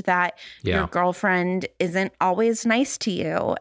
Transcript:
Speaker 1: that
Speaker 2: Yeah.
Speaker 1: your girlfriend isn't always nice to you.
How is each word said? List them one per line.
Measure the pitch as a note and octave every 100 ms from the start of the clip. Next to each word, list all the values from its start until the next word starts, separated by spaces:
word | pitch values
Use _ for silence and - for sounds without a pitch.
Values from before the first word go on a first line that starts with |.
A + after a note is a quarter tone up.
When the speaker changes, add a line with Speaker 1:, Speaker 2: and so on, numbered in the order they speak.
| G3
Speaker 1:
that | F3+ F3 - - -
Speaker 2:
Yeah. | - -
Speaker 1:
your | E2+
girlfriend | F3 F3+ F3+ G#3 F3+ F3 F#3 - -
isn't | F#3 F3+ F#3+ -
always | F#3 F#3 A3+ A3+ A#3
nice | A#3 C#4+ -
to | A3+
you. | F3+ D#3 - - -